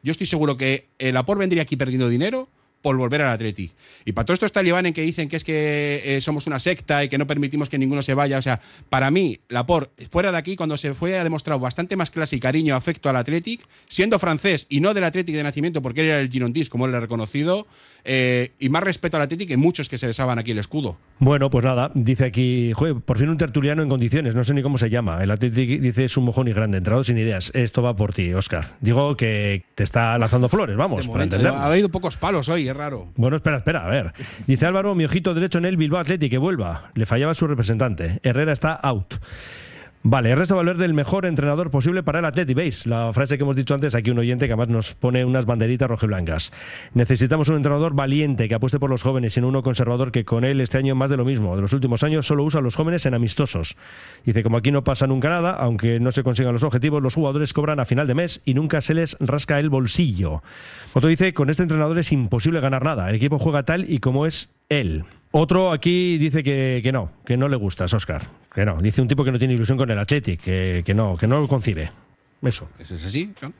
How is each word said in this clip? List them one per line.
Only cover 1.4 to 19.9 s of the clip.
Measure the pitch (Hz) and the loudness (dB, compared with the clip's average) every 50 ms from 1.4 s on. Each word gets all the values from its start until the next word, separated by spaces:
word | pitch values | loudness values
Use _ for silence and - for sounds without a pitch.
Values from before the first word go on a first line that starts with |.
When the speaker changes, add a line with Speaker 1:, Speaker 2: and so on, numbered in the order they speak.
Speaker 1:
vendría | 196 185 175 170 | 0 0 0 0
aquí | 151 - 151 | 0 -2 -2
perdiendo | 127 135 131 127 131 127 120 | -4 -2 -2 0 0 0 2
dinero | 120 120 160 208 240 262 262 _ _ _ _ _ _ _ | 2 2 0 0 -2 -4 -8 _ _ _ _ _ _ _
por | - 147 131 | -2 -2 0
volver | 131 127 120 139 147 | 0 0 0 0 2
al | 147 131 | 2 0
Athletic. | 117 104 113 110 92 101 92 82 _ _ - - - - _ | 0 -2 -4 -6 -6 -6 -10 -12 _ _ -20 -20 -20 -10 _
Y | 110 | -6
para | 98 113 110 | -4 -2 0
todos | - 180 180 | 0 0 0
estos | 226 196 | 0 0
talibanes | - 202 190 170 175 185 185 175 | 0 2 2 4 2 2 0 0
que | 156 165 | -2 -2
dicen | 160 165 165 - 160 143 | -2 -2 -2 -4 -6 -4
que | 170 | -4
es | 160 - | -6 -4
que, | - 156 151 151 151 147 147 147 143 143 143 - | -2 -2 0 0 0 0 0 -2 -2 -4 -4 -2
eh, | 139 139 135 | -2 -2 -2
somos | 127 160 160 147 - 160 | 0 -2 -4 -4 -4 -4
una | 143 131 | -4 -2
secta | - 180 180 - - - 151 143 143 | -2 -2 -2 -2 -2 0 0 0 0
y | 131 | 0
que | 139 135 | 0 -2
no | 147 139 | -2 -2
permitimos | 147 147 143 135 143 147 147 135 | -2 -2 -2 -2 -2 -4 -4 -2
que | - 139 | -2 -2
ninguno | 135 131 143 143 | 0 0 0 -2
se | 127 - 135 | -2 0 0
vaya, | 139 143 139 135 135 | 2 2 2 0 0
o | |
sea, | 123 135 120 107 - - - - - _ | 0 -2 -2 -4 -4 -16 -20 -20 -6 _
para | - 131 131 139 | 0 2 2 2
mí, | 151 190 190 147 107 - _ _ | 2 2 2 0 -2 -6 _ _
Laporte, | 120 120 123 123 175 156 139 - _ _ 127 - | -4 -2 0 2 0 0 0 -4 _ _ -20 -4
fuera | - 170 185 196 | -2 0 0 0
de | 180 165 | 0 -2
aquí, | 151 175 196 | -4 -6 -6
cuando | 175 170 156 151 | -4 -4 -4 -4
se | 143 - 147 139 | -4 -4 -6 -6
fue, | 123 165 175 190 | -4 -4 -2 -2
ha | 185 | 0
demostrado | 170 165 165 147 - 160 151 135 | -2 -2 -4 -4 -4 -2 -2 -2
bastante | 127 123 - - 175 180 196 | -2 -4 -4 -6 -6 -4 -2
más | 196 170 - | -4 -4 -4
clase | - 165 156 143 - | -4 -6 -4 -4 -4
y | 127 | -2
cariño, | 113 127 131 160 160 151 135 | -2 0 0 2 2 2 0
afecto | 127 - - 165 - - 143 | 0 -2 -4 -6 -2 -2 0
al | 131 | 0
Athletic, | 127 120 131 151 170 165 226 233 - - _ _ - _ | 0 0 -2 -4 -4 -4 -6 -8 -8 -10 _ _ -20 _
siendo | _ - - 185 220 226 185 | _ 0 0 2 2 2 2
francés | - 175 156 147 - 202 175 143 - _ | 2 0 -2 0 0 0 0 0 -2 _
y | 139 143 | 0 2
no | 160 202 214 | 2 2 2
del | 202 185 | 2 0
Athletic | 165 156 185 180 170 151 | 0 0 -2 -4 -2 -4
de | 151 147 | -4 -4
nacimiento, | 143 - 147 151 175 160 156 | -4 -4 -2 -4 -2 -2 -4
porque | 127 127 120 147 | -4 -4 -2 0
él | 160 160 | 2 2
era | 151 143 | 2 2
el | 135 127 | 0 -2
Girondins, | 123 131 123 120 120 160 151 - | -2 -2 -2 0 -2 -2 -4 -4
como | - 123 127 | -2 -2 -2
él | 131 | 0
le | 123 | 0
ha | 120 | -2
reconocido, | 117 110 117 113 110 104 - 143 151 170 180 208 208 _ _ - - - - _ _ | -4 -4 -4 -4 -4 -4 -4 -2 0 0 0 -2 -2 _ _ -20 -20 -20 -20 _ _
eh, | - 131 131 127 127 127 123 123 127 _ _ | -2 0 2 2 2 2 0 0 -4 _ _
y | 135 131 | -2 0
más | 147 165 | 0 2
respeto | 190 190 170 - - 170 165 | 0 0 -4 -2 -4 -2 0
al | 156 | 0
Athletic | 143 135 165 170 202 | 0 0 -2 -6 -4
que | 170 139 | -2 0
muchos | 123 143 170 175 - 139 | 4 4 2 2 0 -8
que | - | -8